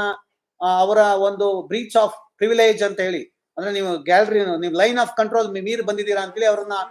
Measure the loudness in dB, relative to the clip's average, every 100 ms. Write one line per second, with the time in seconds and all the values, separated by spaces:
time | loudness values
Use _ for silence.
0 | -4 -6 _ _ _ -6 0 2 4 4
1 | 4 4 0 0 -2 -2 -4 -8 -2 2
2 | 2 -2 -20 -4 0 4 4 4 -2 -2
3 | -4 -6 -10 _ _ -10 -6 -4 -4 -4
4 | 2 4 4 0 0 -4 -2 2 2 2
5 | -2 -2 0 0 -2 -4 -6 -4 -4 -4
6 | -2 -4 -4 -2 0 0 -2 -8 -8